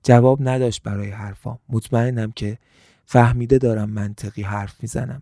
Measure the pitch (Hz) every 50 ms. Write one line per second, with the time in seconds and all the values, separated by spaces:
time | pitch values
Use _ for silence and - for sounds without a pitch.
0 | - - 123 120 120 131 135 139 139 131 127 131 127 120 107 - - 107 104 101
1 | 101 101 98 110 104 101 98 - _ 117 117 120 _ - 131 113 - - - 117
2 | 117 127 127 117 110 110 113 - 107 104 107 - _ _ _ _ _ _ _ _
3 | _ _ - 123 120 123 120 123 120 117 135 131 123 120 113 107 104 104 107 104
4 | 101 104 101 - - 101 104 - 101 101 104 104 101 98 - _ - 110 - -
5 | 123 123 127 139